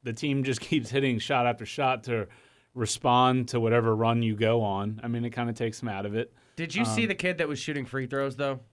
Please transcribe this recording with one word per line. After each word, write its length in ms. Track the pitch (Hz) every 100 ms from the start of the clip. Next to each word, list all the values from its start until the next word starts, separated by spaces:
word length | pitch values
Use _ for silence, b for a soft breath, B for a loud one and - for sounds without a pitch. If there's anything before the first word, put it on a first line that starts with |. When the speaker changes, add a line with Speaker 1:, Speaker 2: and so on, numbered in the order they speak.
Speaker 1:
the 100 | 123
team 300 | 113 147 139
just 180 | 135 120
<laughs> 80 | -
keeps 200 | 160 113
hitting 300 | 135 135 120
shot 280 | - 135 123
after 180 | 117 107
shot 380 | - 135 127
to 240 | 113 117 98 b b b b
respond 760 | 127 110 - 131 123 127 127 120
to 100 | 123
whatever 360 | 113 117 113 110
run 260 | 113 117
you 140 | 113 107
go 260 | 110 117
on, 380 | 107 98 101 107
I 40 | 120
mean, 180 | 117 117
it 60 |
kinda 220 | 113 120
takes 260 | 113 117 107
them 100 | 120
out 160 | 98 101
of 100 | 107
it. 160 | - _ b -
Speaker 2:
Did 180 | 165 180
you 100 | 233
see 180 | 220
Speaker 1:
Um, 40 | 226
Speaker 2:
the 60 | 190
kid 220 | 180 175
that 80 | 156
was 120 | 143
shooting 260 | - 143 127
free 220 | 135 131
throws, 280 | 139 139 123
though? 240 | 139 131 113